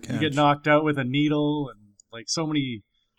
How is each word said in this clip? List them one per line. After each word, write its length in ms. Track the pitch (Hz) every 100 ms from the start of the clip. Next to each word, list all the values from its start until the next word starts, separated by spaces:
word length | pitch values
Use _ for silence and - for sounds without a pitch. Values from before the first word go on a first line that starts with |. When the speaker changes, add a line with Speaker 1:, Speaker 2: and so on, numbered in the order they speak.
| -
Speaker 1:
you 120 | 143
get 100 | 151
Speaker 2:
catch. 40 |
Speaker 1:
knocked 340 | 143 147 143 151
out 160 | 151
with 140 | 156 143
a 60 |
needle 640 | 123 143 151 151 147 151 135
and, 120 | 104 104 101 _
like, 160 | 113 113
so 180 | - 156
many 380 | 151 131 113 - _ _